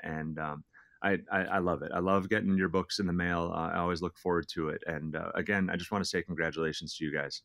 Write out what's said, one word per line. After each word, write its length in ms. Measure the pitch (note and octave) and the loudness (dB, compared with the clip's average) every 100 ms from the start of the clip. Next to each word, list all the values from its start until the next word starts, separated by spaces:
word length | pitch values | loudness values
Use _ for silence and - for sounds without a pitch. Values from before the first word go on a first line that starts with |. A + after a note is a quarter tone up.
And, 340 | E2+ D#2+ D#2 D#2 | -6 -4 -4 -4
um, 240 | D#2 D2 - - - - | -4 -6 -12 -20 -20 -2
I, 160 | G2 F#2+ - | 2 2 2
I, 120 | G2 | 0
I 160 | F#2 G2 | 2 2
love 240 | F2 D2 | 2 0
it. 100 | C#2+ | 0
I 40 | F2 | 0
love 300 | F#2 G2 F#2 | 4 4 4
getting 280 | G#2+ G2 F#2+ | 2 4 4
your 140 | F#2 | 4
books 300 | F#2 F2 - | 2 0 -2
in 60 | F#2 | 0
the 60 | |
mail. 400 | F2 F2 F2 E2+ | 2 2 2 0
Uh, 160 | E2 E2 | 0 0
I 40 | F2 | 0
always 220 | F2 E2+ | 0 0
look 160 | F2 - | -2 -4
forward 300 | F2+ E2+ D#2 | 0 0 0
to 160 | E2+ D#2 | -2 -2
it. 120 | - - | -2 -4
And, 280 | D#2 D#2 | -4 -4
uh, 160 | D#2+ E2 | -4 -4
again, 340 | - F2+ G2+ F#2 | -2 0 2 2
I 60 | F2 | -2
just 160 | F2+ | -2
wanna 140 | G2+ F2+ | -2 0
say 160 | F2+ | -2
congratulations 720 | F2 E2 E2 D#2 D#2+ D2+ E2 - | -4 -2 -2 0 -2 -2 -8 -6
to 80 | |
you 80 | D#2 | -2
guys. 300 | D2 C#2+ - | -2 -4 -8